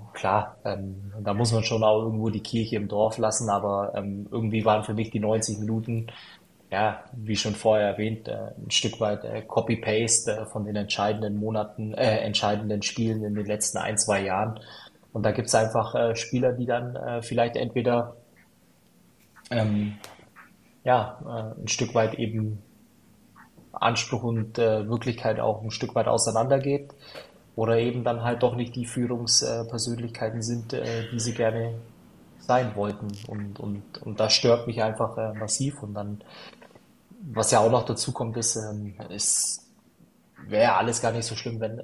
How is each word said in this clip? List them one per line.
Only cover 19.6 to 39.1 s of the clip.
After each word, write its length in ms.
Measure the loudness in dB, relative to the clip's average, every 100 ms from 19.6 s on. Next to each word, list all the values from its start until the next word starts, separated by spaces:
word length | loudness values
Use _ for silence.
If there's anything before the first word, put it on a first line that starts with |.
| 2 2 0 -4 -16 -20 -20 -20 -20 _ _ _ 4
ja, 680 | 4 4 -6 -8 -8 -8 -8
äh, 40 |
ein 60 | -6
Stück 260 | -2 2 2
weit 180 | 2
eben 460 | 0 -2 0 -2 -4 -12 -20 _ _ _ _ _ -20 -20 -20 -14
Anspruch 500 | 0 2 2 -2 -2
und, 340 | 0 -2 -2 2
äh, 300 | 4 4 0
Wirklichkeit 540 | -2 -2 0 0 2
auch 220 | 2 0
ein 80 | -4
Stück 240 | -6 -2 0
weit 120 | 2
auseinandergeht 840 | 2 2 2 2 2 2 -2 -4 -18 -18 -18 -18 -20 -14 -2
oder 240 | 2 4
eben 240 | 4 0
dann 200 | -2 0
halt 200 | -2 2
doch 120 | 2 2
nicht 200 | -4 -4
die 100 | -4
Führungs-, 580 | -2 -2 -2 2 2
äh, 240 | 2 -2 -4
Persönlichkeiten 760 | -4 -4 -4 -6 -4 -4 -2
sind, 300 | -4 -4 -4
äh, 360 | -4 -4 -4 -4
die 80 | -4
sie 140 | -4
gerne 400 | 2 2 2 -4 -6 -12 -20 -20 -20 -20 -16
sein 380 | 2 2 2 -2
wollten. 320 | -2 -2 -8 -8 -8
Und, 320 | -8 -8 -8
und, 220 | -6 -6 -8 -14
und 160 | -10 -2
das 140 | 2
stört 340 | 4 6 6 4
mich 140 | 0
einfach, 340 | 0 0 -2 -2
äh, 160 | -4
massiv. 500 | -4 -4 -2 -2 -4
Und 100 | -8
dann, 280 | -8 -6 -8 -12 -18 -20 -20 -20 -20 _ _ _ -16 -6
was 180 | 0 4
ja 80 | 6
auch 100 | 6
noch 160 | 4 2
dazu 280 | -4 -4
kommt, 240 | -4 -4 -2
ist, 180 | -2 -2
ähm, 380 | -4 -6 -8 -12 -12